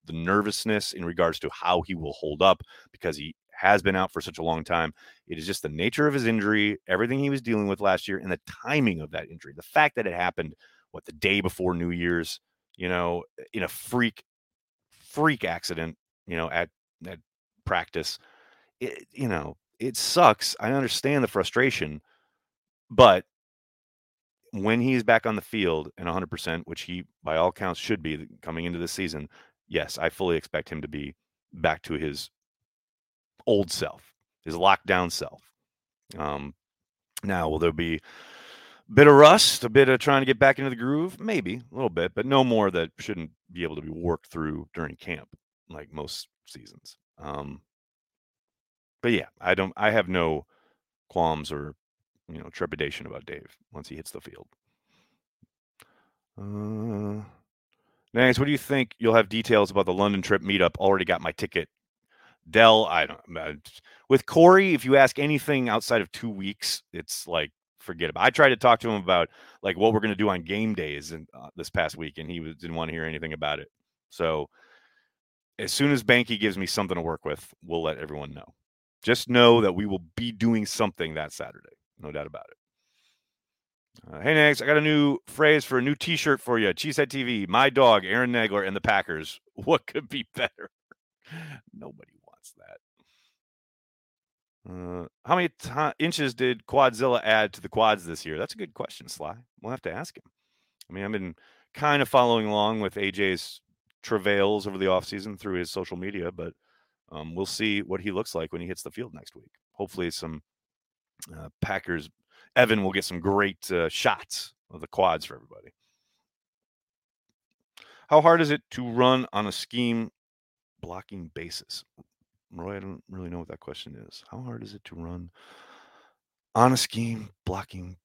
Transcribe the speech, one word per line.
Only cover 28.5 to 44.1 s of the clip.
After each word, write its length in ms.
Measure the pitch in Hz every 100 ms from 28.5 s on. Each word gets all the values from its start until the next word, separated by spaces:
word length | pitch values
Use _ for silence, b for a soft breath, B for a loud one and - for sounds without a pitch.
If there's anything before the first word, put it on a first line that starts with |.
| 82 87
into 120 | 85
this 140 | 85
season, 380 | - 87 78 73 b b b -
yes, 300 | 80 76 -
I 140 | 82
fully 260 | - 92 80
expect 320 | - 78 -
him 140 | 78
to 60 | 76
be 260 | 73 71 - _ _ _
back 260 | 85 80 78
to 100 | -
his 360 | 76 78 69 - _ _ _ _ _ _ _ _ _ _ _ -
old 220 | 101 87
self, 420 | - 78 - _ _ _ _
his 140 | 80 82
lockdown 540 | 95 - 101 92 87
self. 420 | - 71 - _ _ _ _ _ _ _ 82
Um, 340 | 73 71 71 - _ _ _ _ _ -
now, 260 | 98 90 80
will 120 | 78
there 120 | 85
be 220 | 80 82
a 1000 | 78 - - - - - - - - -
bit 140 | 113 147
of 80 |
rust, 480 | 139 151 208 - -
a 60 | 123
bit 200 | 127 131
of 120 | 127
trying 200 | 147 135
to 60 | 135
get 140 | 117
back 180 | 135 131
into 100 | 135
the 60 |
groove? 460 | 117 123 147 185 -
Maybe, 340 | 220 185 92
a 200 | 123 120
little 140 | 120 120
bit, 240 | 85 90
but 140 | - 131
no 160 | 139
more 300 | 127 113 98
that 180 | 90 80 -
shouldn't 320 | - 92 78 _ _
be 100 | 87
able 140 | 80 78
to 60 |
be 60 | 78
worked 380 | 80 85